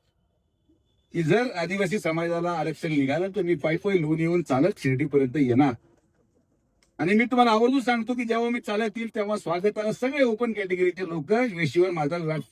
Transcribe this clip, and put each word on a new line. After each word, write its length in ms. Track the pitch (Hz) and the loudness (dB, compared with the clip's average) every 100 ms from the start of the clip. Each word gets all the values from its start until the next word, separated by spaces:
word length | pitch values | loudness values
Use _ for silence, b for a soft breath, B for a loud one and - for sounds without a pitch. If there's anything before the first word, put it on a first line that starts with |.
| _ _ _ _ _ _ _ _ _ _ _ | _ _ _ _ _ _ _ _ _ _ _
की 80 | 170 | -2
जर 280 | 156 202 247 | 2 2 2
आदिवासी 460 | 180 170 196 190 214 | -2 -4 -2 -2 0
समाजाला 540 | 165 160 170 170 175 | -2 -2 -2 -2 -2
आरक्षण 380 | 170 156 151 165 | -2 -4 -4 -2
निघालं, 380 | 151 135 151 190 | 0 0 0 -2
तर 120 | 196 | -2
मी 120 | 175 | -2
पायी 220 | 165 156 160 | 0 0 0
पायी 220 | 202 190 | 0 -2
लोण 180 | 151 160 | -2 0
येऊन 220 | 165 175 | 0 0
चालत 360 | - 135 175 - | 0 0 0 0
शिर्डीपर्यंत 580 | 135 131 151 143 131 151 | -2 -2 0 2 2 0
येणार. 360 | 127 120 147 120 _ _ _ _ _ _ _ _ _ _ _ - | 2 4 2 0 _ _ _ _ _ _ _ _ _ _ _ -4
आणि 160 | 165 | 2
मी 100 | 214 | 2
तुम्हाला 260 | 240 247 240 | 4 4 6
आवर्जून 300 | 220 240 269 | 6 4 2
सांगतो 340 | 233 240 220 | 2 0 -2
की 100 | 247 | -4
जेव्हा 240 | 226 226 233 | -2 -2 0
मी 100 | 240 | -4
चालत 360 | - 208 226 226 | -4 -2 -2 -4
येईल, 180 | 226 | -8
तेव्हा 220 | 220 202 208 | -4 -4 -4
स्वागताला 540 | - 175 208 214 214 | -2 -2 -2 -2 -4
सगळे 300 | - 254 294 | -2 -2 2
ओपन 280 | 254 214 240 | 2 2 -2
कॅटेगरीचे 560 | 208 190 180 180 170 180 | -2 -4 0 0 -2 -6
लोक 240 | 170 135 | -6 0
वेशीवर 580 | 220 247 170 160 175 185 | 0 0 -2 -2 2 0
माझा 280 | 170 147 170 | 0 -2 -2
वाट 220 | 160 156 - | -4 -4 -2